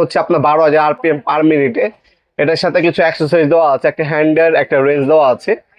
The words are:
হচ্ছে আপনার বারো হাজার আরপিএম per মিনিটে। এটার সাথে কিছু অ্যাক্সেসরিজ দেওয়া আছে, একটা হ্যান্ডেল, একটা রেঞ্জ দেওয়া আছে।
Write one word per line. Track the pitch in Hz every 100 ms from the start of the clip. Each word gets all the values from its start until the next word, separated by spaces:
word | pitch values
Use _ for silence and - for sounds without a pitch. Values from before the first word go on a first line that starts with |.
হচ্ছে | 170 180
আপনার | 160 170 147
বারো | 156 156
হাজার | 151 151
আরপিএম | 147 165 147 -
per | 151 156
মিনিটে। | 151 135 113 208 - _ _ _ -
এটার | 147 160
সাথে | 180 143 170
কিছু | 160
অ্যাক্সেসরিজ | 165 - 156 170 147
দেওয়া | 165 151
আছে, | 135 156
একটা | - 151
হ্যান্ডেল, | 151 156 156 165 151
একটা | 139 143 135
রেঞ্জ | 147 135
দেওয়া | 156 139
আছে। | 117 - 226 _